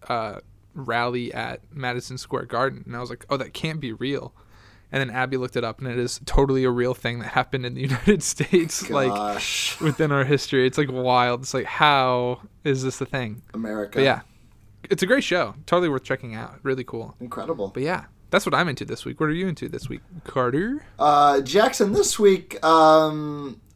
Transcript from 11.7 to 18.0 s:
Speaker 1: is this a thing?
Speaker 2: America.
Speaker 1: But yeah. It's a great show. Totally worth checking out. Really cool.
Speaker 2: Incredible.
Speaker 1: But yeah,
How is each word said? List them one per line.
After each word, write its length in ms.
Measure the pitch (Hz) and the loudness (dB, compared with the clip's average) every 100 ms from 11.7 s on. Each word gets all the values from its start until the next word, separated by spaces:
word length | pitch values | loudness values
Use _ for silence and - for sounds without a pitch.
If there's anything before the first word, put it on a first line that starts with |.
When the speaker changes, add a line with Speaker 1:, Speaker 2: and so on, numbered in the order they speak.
| - 151 139 127 123 123 123 - _ | 2 4 6 2 0 -2 -6 -10 _
Speaker 1:
is 220 | 151 131 | -2 0
this 160 | 131 - | -2 -6
a 60 | 131 | -6
thing? 360 | 135 113 110 - | -6 -6 -10 -12
Speaker 2:
America. 440 | 113 110 107 101 135 | -10 -6 -6 -4 2
Speaker 1:
But 60 | |
yeah. 160 | 135 113 - _ - - - - - | 2 2 -4 _ -20 -20 -20 -16 -6
It's 140 | 190 | -2
a 40 | 190 | 2
great 180 | 269 | 2
show. 300 | - 175 113 143 - | 2 0 -2 -6 0
Totally 220 | 175 175 | 2 2
worth 160 | 131 | -2
checking 300 | - 135 123 | -4 -6 -6
out. 260 | 110 117 - | -12 -12 -8
Really 220 | 135 131 | -4 -4
cool. 320 | 120 117 113 - | -4 -10 -12 -14
Speaker 2:
Incredible. 480 | 120 120 110 - 98 | -12 -10 -8 -6 -6
Speaker 1:
But 80 | 127 | -4
yeah, 220 | 143 180 | -4 -4